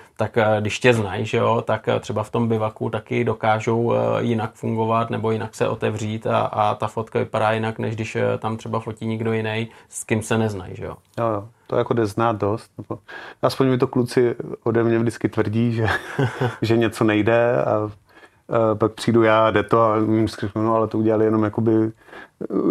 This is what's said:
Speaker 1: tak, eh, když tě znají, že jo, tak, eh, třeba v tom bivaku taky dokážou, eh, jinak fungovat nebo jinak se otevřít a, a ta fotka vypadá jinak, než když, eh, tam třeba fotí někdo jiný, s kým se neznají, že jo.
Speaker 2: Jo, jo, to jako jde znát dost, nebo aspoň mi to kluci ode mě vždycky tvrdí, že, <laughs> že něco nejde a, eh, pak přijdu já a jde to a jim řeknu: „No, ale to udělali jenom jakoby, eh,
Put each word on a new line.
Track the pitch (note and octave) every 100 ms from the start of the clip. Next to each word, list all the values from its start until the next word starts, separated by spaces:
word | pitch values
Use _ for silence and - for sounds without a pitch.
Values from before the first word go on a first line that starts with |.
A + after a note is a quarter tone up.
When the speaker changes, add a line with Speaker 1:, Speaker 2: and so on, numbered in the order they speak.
| - -
Speaker 1:
tak, | G#2+ A#2+
eh, | G#2+ G#2+
když | G#2 -
tě | B2+
znají, | A#2 G2 G2 A2
že | A#2
jo, | A2 A#2 A2+
tak, | A2 -
eh, | A2+
třeba | - G#2+
v | G#2+
tom | A#2+ A#2
bivaku | A2+ G#2+ - A#2
taky | A2 - A#2+
dokážou, | A#2 A2 A2 A2 A2+ A2+ A#2
eh, | A#2 A2+ A2
jinak | A#2 A2+ A2+
fungovat | - A#2 A2+ A2+ A2+ A2+
nebo | A2+ A2
jinak | A2 G#2+
se | - A#2+
otevřít | A2+ A2+ G#2+ G#2+ A2 A#2
a, | A2+
a | G#2+ A2 G#2+
ta | G#2+ G#2+
fotka | - A2 A#2
vypadá | G#2+ A2 G#2+
jinak, | A2 A2 A2+
než | A2+
když, | A2 A2 A#2
eh, | A2+ A2+
tam | A2 A2
třeba | A2+ A2
fotí | A2+ A2 A2+
někdo | A2 A2+
jiný, | A2+ A2 A2 A2+ - -
s | -
kým | - A2
se | A2+ A2+
neznají, | A2 G2+ F#2+ G2
že |
jo. | F#2 D#2+ _ -
Speaker 2:
Jo, | A#2
jo, | G#2 A2 - -
to | B2
jako | A#2+
jde | A#2 G#2+
znát | G#2 A#2 G#2+
dost, | G#2 A2+ - -
nebo | - G#2 - - - -
aspoň | C3 - C3+
mi | B2+
to | B2+
kluci | B2+ A#2+ - A#2+ A2+ - -
ode | A#2 A2+
mě | A#2 A#2
vždycky | A#2 - A2
tvrdí, | A2 G#2+ A2 A#2+
že, | A#2 A2 - - -
<laughs> | B2+ - B2 -
že | A2+ A#2
něco | A2+ -
nejde | A2 G#2 G#2 A#2 A#2+ C3
a, | A#2 G#2+ G#2+ G#2+ _ - - _ -
eh, | A#2 A2
pak | G#2 A2
přijdu | - - A2+
já | A2 A2 A2+
a |
jde | G#2
to | G2+ A#2
a | A2+ G#2+
jim | G#2+ A2 G#2+
řeknu: | - G#2 A2
„No, | A2
ale | A2+ G#2+
to | A2
udělali | A2 A2
jenom | A2 A2
jakoby, | G#2+ A2 A2+ A2
eh, | A2 - - - - _ - - -